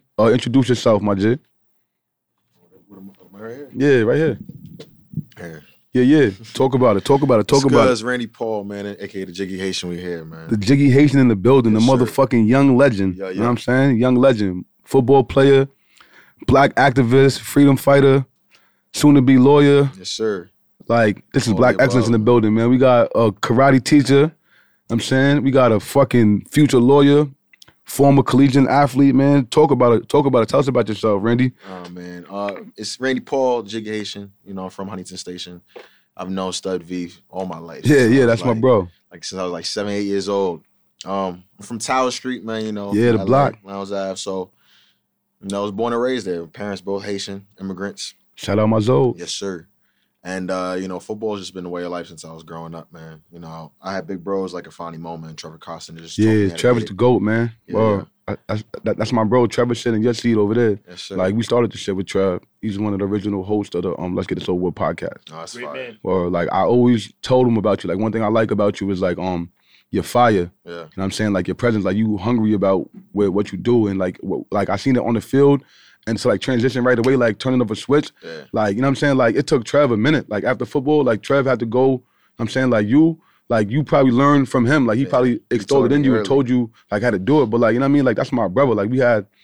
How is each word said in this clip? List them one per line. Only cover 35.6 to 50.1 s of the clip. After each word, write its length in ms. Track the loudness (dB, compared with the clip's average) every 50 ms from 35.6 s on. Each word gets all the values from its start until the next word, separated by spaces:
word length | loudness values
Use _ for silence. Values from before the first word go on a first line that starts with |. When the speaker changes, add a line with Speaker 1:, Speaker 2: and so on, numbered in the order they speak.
| _ _ _ -20 -20 _ _ _ _ _ _
Speaker 2:
I've 120 | -14 -12 -8
known 220 | -6 -6 -6 -6
Stud 300 | -8 -8 -6 -6 -6 -6
V 300 | -6 -8 -10 -10 -10 -10 -14 _ _ _
all 180 | -12 -10 -10
my 120 | -10 -10 -12
life. 280 | -14 -16 -16 -6 0
Speaker 1:
Yeah, 120 | 2 2 4
Speaker 2:
Since 120 | 4 4
I 40 | 4
Speaker 1:
yeah, 40 | 4
Speaker 2:
was, 40 | 4
Speaker 1:
that's 180 | 2 2 0 -2
my 60 | -2
Speaker 2:
like, 80 | -2 0
Speaker 1:
bro. 280 | 2 2 2 2 0 -4 -12 _ _ _
Speaker 2:
like, 100 | -20 -18
since 160 | -16 -14 -10 -8
I 60 | -8
was, 80 | -8
like, 140 | -8 -10 -10
seven, 260 | -8 -8 -8 -6 -6
eight 100 | -6 -4 -4
years 220 | -2 -4 -4 -2 -2
old. 360 | -2 -2 -2 -2 -4 -8 -14 _ _ _ _ _ _ _ -12
Um, 400 | -8 -6 -6 -4 -6 -8 -10 -18 _ _
I'm 80 | _ -16
from 140 | -14 -12 -10
Tower 320 | -6 -4 -2 -2 -2 -2
Street, 320 | -4 -6 -8 -10 -10 -8 -10
man, 220 | -8 -8 -8 -6
you 60 | -8
know, 200 | -8 -8 -6 -4
Speaker 1:
Yeah, 200 | 0 2 2 2
the 60 | 2 0
Speaker 2:
L 40 |
A, 40 | 0
Speaker 1:
block. 320 | 0 2 2 2 0 -4 -8
Speaker 2:
Lowndes 300 | _ -14 -12 -12 -10 -8
Ave. 240 | -8 -6 -6 -8 -8
So, 340 | -10 -10 -10 -8 -10 -10 -12 _ _ _ _ _ _ _ _ _ _ _ _ _ _ _ _ _ _
you 80 | -12 -8
know, 100 | -6 -6
I 20 |
was 80 | -6 -6
born 200 | -4 -4 -4 -2
and 100 | -2 -2
raised 240 | -2 -2 -4 -4 -4
there. 180 | -6 -8 -8 -8
Parents 340 | -12 -14 -12 -10 -10 -10 -10
both 220 | -8 -8 -8 -8 -6
Haitian 420 | -8 -8 -8 -8 -12 -12 -14 -16 _ _ -14
immigrants. 540 | -12 -12 -10 -8 -10 -10 -10 -12 -16 -16 -16 _ _ _ _
Speaker 1:
Shout 240 | -12 -6 -2 0 0
out 80 | 2
my 140 | 2 2 0
Zoe. 340 | 2 2 2 2 0 0 -2
Speaker 2:
Yes, 140 | -6 -12 -12
sir. 360 | -10 -10 -10 -10 -10 -12 -16 _ _ _ _ _ _ _ _ _